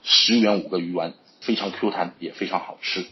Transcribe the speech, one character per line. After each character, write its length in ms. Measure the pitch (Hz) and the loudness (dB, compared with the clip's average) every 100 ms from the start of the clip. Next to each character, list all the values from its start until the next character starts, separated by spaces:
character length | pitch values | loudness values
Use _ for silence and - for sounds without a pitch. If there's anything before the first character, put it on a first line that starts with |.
十 360 | - - - 120 | 4 4 6 6
元 220 | 107 101 | 6 4
五 80 | - | 0
个 100 | 92 | -4
鱼 160 | 87 | -2
丸， 180 | 90 82 - _ _ | -2 -4 -8 _ _
非 140 | - 110 | -2 -2
常 160 | 101 | -2
Q 180 | - 107 | -2 -2
弹， 240 | - 90 - | -2 -6 -6
也 140 | 87 | -12
非 140 | - 95 | -6 -4
常 140 | 98 | -4
好 180 | - - | -6 -10
吃。 240 | - 92 90 | -6 -6 -6